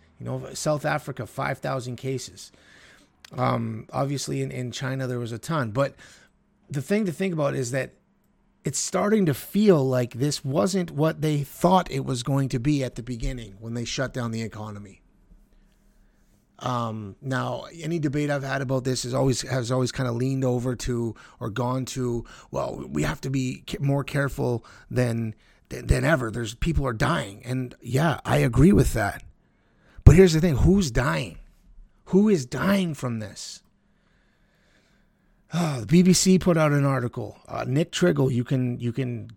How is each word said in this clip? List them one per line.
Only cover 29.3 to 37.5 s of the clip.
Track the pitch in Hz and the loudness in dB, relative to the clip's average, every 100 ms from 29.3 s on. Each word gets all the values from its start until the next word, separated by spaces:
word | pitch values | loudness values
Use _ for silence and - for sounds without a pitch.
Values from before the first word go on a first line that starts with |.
| - _ _ _ _ _ - | -20 _ _ _ _ _ 8
But | - | 10
here's | 165 185 | 12 10
the | 156 | 6
thing, | 175 117 | 2 4
who's | 165 202 156 | 4 4 2
dying? | 117 135 160 101 - - _ _ - - _ - | 0 0 -2 -6 -12 -20 _ _ -20 -20 _ 0
Who | 185 214 | 4 4
is | 175 123 | 2 0
dying | 127 180 196 175 | -2 2 2 0
from | 143 127 113 | -4 -6 -6
this? | 98 - - - _ _ _ _ _ _ _ _ _ _ _ _ _ _ _ _ _ _ - 165 | -10 -14 -16 -16 _ _ _ _ _ _ _ _ _ _ _ _ _ _ _ _ _ _ -8 -4
Ah, | 160 131 | -2 -2
the | 101 | 4
B | 170 | 6
B | 185 | 8
C | 175 190 185 | 6 6 4
put | 190 160 | 4 4
out | 151 | 4
an | 143 | 4
article. | 139 135 120 123 107 - | 2 0 -2 -6 -10 -12
Uh, | - | -12